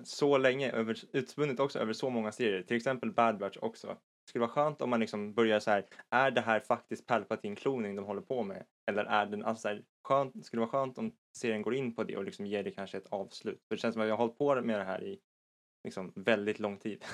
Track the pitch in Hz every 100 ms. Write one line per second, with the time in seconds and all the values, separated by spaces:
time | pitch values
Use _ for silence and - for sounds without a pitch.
0 | 123 - 147 139 131 131 131 117 113 110
1 | - 143 127 - 147 127 139 - 113 110
2 | 135 120 107 - 117 92 - 120 120 127
3 | 113 101 117 104 98 - 113 - 104 101
4 | _ _ - 123 117 147 151 147 127 117
5 | 110 107 104 107 113 107 113 101 - -
6 | - 123 135 123 117 110 - 120 - 110
7 | - 117 98 110 104 101 139 131 104 101
8 | 98 98 - 131 101 95 - _ - 101
9 | 104 107 104 104 107 113 107 104 - _
10 | - 135 135 - - 117 113 135 135 120
11 | 113 - _ - 120 107 107 131 127 117
12 | 101 - 98 - 101 101 98 98 98 101
13 | - 104 98 - 110 - - 110 117 113
14 | 110 107 117 - 143 131 117 104 95 92
15 | 98 95 _ _ _ _ _ _ 98 -
16 | 90 - 95 110 104 107 107 101 110 98
17 | -